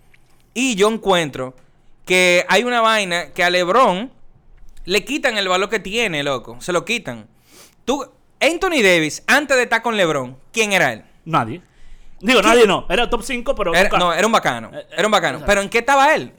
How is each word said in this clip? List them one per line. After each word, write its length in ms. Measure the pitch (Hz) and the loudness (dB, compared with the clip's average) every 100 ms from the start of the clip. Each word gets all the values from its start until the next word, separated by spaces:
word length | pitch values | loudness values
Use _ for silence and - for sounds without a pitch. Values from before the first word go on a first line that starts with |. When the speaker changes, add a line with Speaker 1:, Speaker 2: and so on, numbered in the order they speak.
| _ _ _ _ _ | _ _ _ _ _
Speaker 1:
Y 220 | - 262 | -4 -2
yo 140 | 202 208 | 2 2
encuentro 680 | 226 196 180 156 127 127 - _ _ _ - | 2 0 0 0 -6 -10 -12 _ _ _ -16
que 400 | - 185 180 180 175 | -2 2 4 2 2
hay 160 | 190 | 0
una 160 | 247 240 | 2 0
vaina 460 | 226 220 190 175 151 | 2 2 0 -4 -4
que 120 | - | -2
a 60 | 180 | 0
LeBron 680 | 180 175 214 247 180 262 - - - - - - - - | 2 2 4 4 2 -6 -14 -20 -20 -20 -20 -20 -16 -4
le 180 | 196 | -4
quitan 320 | 202 294 277 220 | -2 -4 -2 -2
el 100 | 190 | 0
valor 220 | 180 202 | 0 0
que 100 | 214 | -4
tiene, 440 | 190 220 226 156 | -4 -4 -2 -2
loco. 340 | 143 127 113 117 | -4 -4 -8 -12
Se 120 | - | -4
lo 120 | 175 170 | -4 -2
quitan. 420 | 240 - 117 104 _ _ - - _ | -6 -6 -12 -16 _ _ -20 -20 _
Tú, 200 | - 285 - _ _ _ | -4 -4 -6 _ _ _
Anthony 420 | 254 339 381 311 | -2 0 -2 2
Davis, 400 | 196 175 156 - - | 4 2 0 -4 0
antes 300 | 254 294 262 | 0 2 0
de 80 | |
estar 180 | 233 226 | 0 -2
con 140 | 233 214 | -2 0
LeBron, 400 | 170 147 127 131 - | 0 0 -6 -14 -8
¿quién 200 | - 208 | -4 0
era 200 | 190 143 | 2 0
él? 100 | 110 - _ 165 | -2 -12 _ -4
Speaker 2:
Nadie. 340 | 160 113 170 - _ - - - - | -2 -2 -8 -16 _ -20 -18 -20 -6
Digo, 220 | 196 247 | 0 2
Speaker 1:
¿Quién? 120 | 208 | 4
Speaker 2:
nadie 120 | 233 214 | 6 6
no. 200 | 156 - | 2 -2
Era 200 | 190 233 | -2 -2
top 140 | 233 | -4
cinco, 320 | - 240 - | -4 -6 -4
pero 180 | 220 180 | -4 0
Speaker 1:
Era, 100 | 170 | 2
Speaker 2:
nunca 140 | 202 196 | 2 2
Speaker 1:
no, 140 | 180 | 0
era 140 | 165 208 | 0 2
un 60 | |
bacano. 380 | 220 151 120 110 | 2 0 -4 -8
Speaker 2:
Eh, 60 | 147 | -16
eh, 160 | - 165 | -10 -4
Speaker 1:
Era 100 | 202 | 0
un 60 | |
bacano. 220 | 202 165 | 2 0
Speaker 2:
exacto. 120 | 127 - | -2 0
Speaker 1:
¿Pero 140 | 202 | 0
en 80 | 202 | 0
qué 100 | 233 | -2
estaba 360 | 240 277 277 | 2 4 4
él? 180 | 294 123 | 2 -2